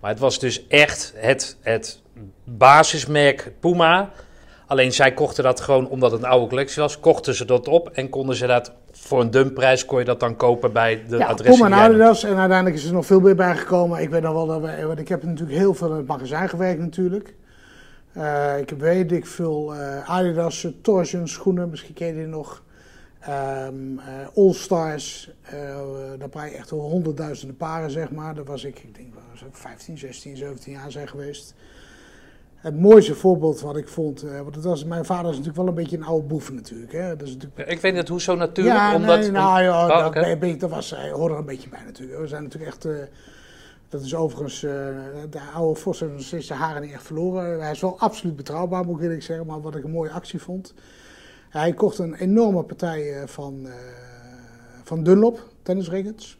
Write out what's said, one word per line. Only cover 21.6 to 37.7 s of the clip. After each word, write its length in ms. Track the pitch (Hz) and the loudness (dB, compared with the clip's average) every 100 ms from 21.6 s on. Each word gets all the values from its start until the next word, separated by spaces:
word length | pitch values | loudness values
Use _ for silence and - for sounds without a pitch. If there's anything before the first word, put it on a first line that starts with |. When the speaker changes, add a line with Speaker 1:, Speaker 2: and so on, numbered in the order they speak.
| 175 | -2
Speaker 2:
misschien 240 | 156 - | -10 -16
ken 120 | 156 170 | -10 -8
je 80 | |
die 120 | 156 160 | -8 -10
nog. 360 | 156 143 - _ _ - - - _ | -10 -12 -16 _ _ -20 -20 -20 _
Ehm, 800 | - 139 135 135 135 135 135 131 | -10 -8 -6 -8 -10 -12 -12 -12
eh, 380 | 135 131 139 - | -12 -16 -8 4
All 160 | 196 | 4
Stars, 800 | 175 - 175 160 151 - - - - | 4 -2 -2 -2 -6 -10 -16 -20 -20
eh, 160 | - 147 143 139 139 135 135 135 | -18 -14 -12 -12 -12 -12 -14 -14
daar 100 | 135 | -16
praat 220 | 151 151 | -14 -14
je 60 | 143 | -14
echt 160 | - | -12
over 160 | 156 147 | -10 -4
honderdduizenden 680 | 175 156 143 156 139 135 131 | -2 -2 -4 -8 -10 -14 -10
paren, 340 | 160 165 160 | -8 -6 -6
zeg 200 | 143 160 | -8 -8
maar. 240 | 151 156 | -10 -12
Daar 100 | 156 | -12
was 200 | 135 139 | -12 -12
ik, 140 | 139 127 | -12 -16
ik 160 | 117 | -20
denk, 200 | 104 123 110 - | -20 -20 -20 -20
was 140 | 117 135 | -20 -20
ook 100 | - | -20
vijftien, 420 | - 113 - 156 | -20 -20 -18 -16
zestien, 380 | 131 123 143 135 | -16 -18 -18 -14
zeventien 360 | 143 131 - | -14 -14 -16
jaar 180 | 139 139 | -16 -16
zijn 180 | 139 139 | -14 -14
geweest. 460 | 139 143 147 - _ - - - - - - - - _ | -14 -14 -14 -18 _ -20 -20 -20 -20 -20 -20 -20 -20 _
Het 260 | _ 165 151 | _ -10 2
mooiste 340 | 185 220 208 | 10 10 10
voorbeeld 460 | 151 190 175 156 143 | 2 2 2 0 -4
wat 160 | 143 147 | -6 -10
ik 120 | 139 | -10
vond, 340 | - 156 135 | -8 -6 -8
eh, 180 | 151 139 | -12 -12
want 140 | 143 | -12
het 100 | 147 | -10
was, 200 | 160 165 | -6 -6
mijn 200 | 151 170 | -6 -8
vader 200 | 156 180 | -4 -4
is 120 | 175 143 | -4 -6
natuurlijk 200 | 147 156 | -8 -4
wel 100 | 185 | -4
een 60 | |
beetje 220 | 170 165 165 | -4 -6 -8
een 80 | |
oude 220 | 156 160 143 | -4 -4 -2
boef 260 | 156 - | -8 -8
natuurlijk, 400 | 131 110 113 117 | -14 -14 -16 -12
hè. 240 | 156 185 160 | -10 -8 -8
Dat 100 | 143 | -12
is 60 | |
natuurlijk 240 | 131 139 - | -14 -16 -14
Speaker 1:
Ja, 40 | 139 | -10